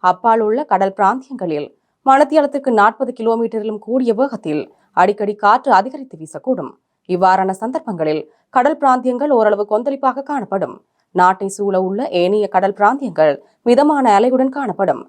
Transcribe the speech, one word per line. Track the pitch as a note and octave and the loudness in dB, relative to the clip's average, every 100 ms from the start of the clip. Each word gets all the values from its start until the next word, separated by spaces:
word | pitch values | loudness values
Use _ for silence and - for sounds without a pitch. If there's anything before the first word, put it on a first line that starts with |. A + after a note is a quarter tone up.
அப்பால் | F#3 F3+ A#3 A3+ G#3+ | 0 2 2 2 0
உள்ள | A3+ | -2
கடல் | D4+ F#3+ G3 G3 | -2 0 0 0
பிராந்தியங்களில் | G3 C4 - C4 F3 D3+ D3 _ _ _ - | 0 0 -8 -10 -6 -6 -8 _ _ _ 2
மணத்தியாலத்திற்கு | C4+ D4 D4+ C#4+ C#4+ C4+ A3 | 4 4 2 0 -2 -2 4
நாற்பது | G#3 A3+ B3 B3 | 2 2 -8 -4
கிலோமீட்டரிலும் | A3+ A3+ A3+ A3+ G#3+ G#3+ G#3+ | -2 -2 -2 -4 -8 -10 -4
கூடிய | B3+ B3 | -2 0
வேகத்தில் | G#3+ C#4 A3 E3 D3+ A#2 _ _ - | 0 -2 -4 -6 -6 -6 _ _ 0
அடிக்கடி | F#3 G#3 G#3 | 2 2 -4
காற்று | G#3 G3+ A#3+ C4+ | 0 2 2 4
அதிகரித்து | G3 A3 C4+ C4 D#3+ | 2 2 -10 -18 -18
வீசக்கூடும். | D#3+ D3+ - B3+ C3+ - _ _ _ | -16 -12 -6 -4 -6 -14 _ _ _
இவ்வாறான | F3+ F#3 F#3+ F#3+ | 0 2 2 0
சந்தர்ப்பங்களில் | F#3+ A3 D#4 D#4 F3+ D#3 D#3 - _ _ | -4 -6 -8 -8 -4 -2 -2 -6 _ _
கடல் | C4 B3+ D4+ | 0 0 0
பிராந்தியங்கள் | C#4 B3+ B3+ B3 D4 B3 | 0 2 0 -2 0 2
ஓரளவு | G#3+ G3+ G#3 | 2 0 0
கொந்தளிப்பாக | G#3+ B3 C#4 C#4 B3+ | -2 -2 -2 -4 -4
காணப்படும். | C#4 C#4+ - - B3 - _ _ _ | -6 -8 -4 -6 -6 -10 _ _ _
நாட்டை | F3+ F3+ F#3 G3 | 2 2 2 -6
சூழ | G3 G3+ F#3+ | -4 -2 -2
உள்ள | F#3 G3 C4 | -2 -4 -4
ஏனைய | F3 F3 G#3 G3+ | -2 0 0 0
கடல் | F#3+ F#3+ G3 | 0 -2 2
பிராந்தியங்கள் | G#3 C4+ C4 D#3+ D#3 C#3 _ _ | 0 0 -6 0 2 0 _ _
மிதமான | A#3 A#3+ D4 D4 B3+ G3+ | 2 4 4 2 4 4
அலையுடன் | B3 B3+ C4 C4+ | 4 2 0 -2
காணப்படும். | C4 F3 F#3+ - | -8 -4 -2 -2